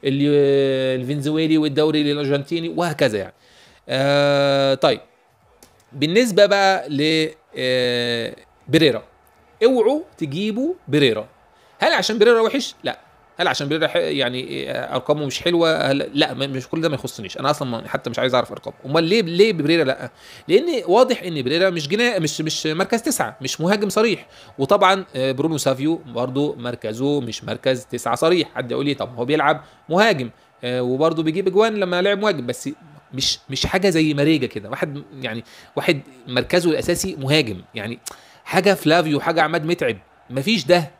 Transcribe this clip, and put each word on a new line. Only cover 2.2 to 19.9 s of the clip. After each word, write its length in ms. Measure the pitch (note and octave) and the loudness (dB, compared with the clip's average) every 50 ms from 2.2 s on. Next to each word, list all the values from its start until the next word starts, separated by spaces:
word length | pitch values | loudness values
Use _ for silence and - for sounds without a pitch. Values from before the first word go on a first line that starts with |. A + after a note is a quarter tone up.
| D3 C3+ C#3+ C#3+ C#3 - E3 E3+ E3 E3+ | -2 -2 -2 -2 -2 -4 -6 -4 -4 -4
وهكذا 480 | E3 D#3 F3 E3+ D3+ C#3+ D3+ B2+ G#2+ G#2 | -4 -4 -4 -4 0 0 0 0 0 -2
يعني. 160 | F#2 F#2 - _ _ _ _ _ - _ _ _ _ - | -6 -6 -12 _ _ _ _ _ -20 _ _ _ _ -6
آه، 840 | B2+ C3 C#3 C#3 C#3+ C#3+ C#3+ C#3+ C#3+ C#3 C#3 C#3 C#3 C#3 C#3 C3+ C3+ | -4 0 0 2 2 2 2 2 2 2 2 2 2 2 2 2 0
طيب، 260 | C3 - D#3 B2 - - _ _ _ _ _ _ _ _ _ _ _ - _ _ _ _ _ - | 2 2 2 2 0 -6 _ _ _ _ _ _ _ _ _ _ _ -20 _ _ _ _ _ -4
بالنسبة 520 | C#3+ C#3+ D#3 F3 A3 B3+ A#3+ F#3+ F#3 G3+ | -2 -2 2 4 4 2 4 6 6 6
بقى 440 | G3+ G3+ G3 G3 F#3+ F#3+ F3+ B2 C#3+ | 6 6 4 4 4 4 2 0 -4
ل، 400 | D3+ C#3 D3+ D#3 D#3+ D#3+ D#3 - - _ _ _ - - | -2 0 2 2 2 2 0 -2 -4 _ _ _ -10 -4
آه، 800 | B2+ B2+ B2+ B2+ B2 B2 B2 A#2+ A#2+ A#2+ A#2+ A#2 A#2 A#2 A#2 - - _ _ _ _ - | -2 0 0 2 0 0 0 0 -2 -2 -2 -4 -4 -6 -8 -12 -20 _ _ _ _ 0
بيريرا، 360 | C3+ E3 E3 C#3+ A#2 G#2+ - _ _ _ _ _ _ _ _ _ _ _ G#3+ | 2 4 4 4 4 2 -6 _ _ _ _ _ _ _ _ _ _ _ 2
اوعوا 380 | A#3+ C4 B3 A3 A3+ C#4 D4+ - - _ - | 2 4 4 2 2 2 0 -4 -8 _ -8
تجيبوا 560 | E3+ C#3+ C3+ E3+ G3+ G#3+ G#3 A3 C4 D#4+ F#4 - _ - | -8 -6 -4 -4 -4 -4 -2 -2 -4 -4 -4 -6 _ -2
بيريرا. 400 | C3+ D3+ C#3+ B2+ A2 G#2+ G#2+ - _ _ _ _ _ _ _ _ _ _ | 2 4 4 4 4 0 -6 -10 _ _ _ _ _ _ _ _ _ _
هل 140 | G3 D#4 E4 | 0 2 2
عشان 240 | B3 F#3 - G#3+ A#3 | 2 0 -2 2 4
بيريرا 240 | - A#3+ A#3+ A3+ | 6 6 6 4
وحش؟ 340 | A3+ A3 A3 C#4+ - - - _ - | 4 2 0 -2 -4 -4 -10 _ -8
لا. 160 | C#3 - - - _ _ _ _ _ _ - | -8 -8 -8 -14 _ _ _ _ _ _ -2
هل 80 | F3 F3 | -2 -2
عشان 200 | C3+ - D3 C#3+ | 0 -2 -2 -2
بيريرا 200 | D3+ D#3+ D#3 D3+ | -2 0 -2 0
ح-، 80 | - | 0
يعني، 760 | F3 E3+ D#3 D3+ C#3 C3 A#2+ B2 B2+ B2+ - C#3 C3+ C3+ C3 | -2 -2 0 -2 -2 -2 -2 -2 -6 -8 -8 -8 -8 -8 -6
آه، 240 | B2+ B2+ B2+ - C#3+ | -6 -6 -6 -4 -6
ارقامه 300 | C3 - - D3+ D3+ D3 | -6 0 0 -2 0 0
مش 160 | C#3 - - | -6 -6 -4
حلوه؟ 500 | - F3 F3 E3+ E3+ D#3+ D#3+ D#3+ C#3+ C3+ | -2 0 2 2 2 2 2 0 0 0
هل، 60 | C#3 C#3 - - - | 0 -2 -2 -4 -2
لا، 200 | C#3+ D#3+ C3+ C3 | -2 -2 -2 -2
م-، 40 | B2 | -6
مش 300 | C3+ C#3 C3+ C3 B2+ - | -6 -6 -6 -8 -8 -6
كل 120 | - E3 | -6 -2
ده 80 | D#3+ E3 | -2 -2
ما 60 | D3 | -4
يخصنيش، 420 | B2+ - B2 - - A2 F#2 - - | -4 -8 -10 -12 -10 -12 -12 -10 -4
انا 120 | C3 C#3 | -2 -2
اصلا 200 | D3 - C#3+ B2+ | -2 -2 -4 -6
ما، 180 | A#2+ A2+ - - | -6 -8 -8 -8
حتى 220 | - - - - | -8 -8 -6 -6
مش 100 | A2+ - | -4 -2
عايز 160 | A#2+ C3 B2 | -2 0 2
اعرف 160 | B2 A#2 - | 0 0 -2
ارقامه. 240 | G#2 G2+ - - - _ - | -8 -12 -12 -14 -14 _ -10
امال 180 | C3+ C#3+ E3 E3 | -2 0 0 2
ليه، 180 | D#3+ F#3+ A#3 | 4 2 2
ليه 320 | G#3+ E3 E3+ E3+ G#3 A3+ G#3 | 2 0 4 4 4 4 4
بيريرا 300 | D#3+ C#3+ D3 E3 E3+ D#3 | 0 2 2 2 2 2
لا؟ 280 | C3 | 0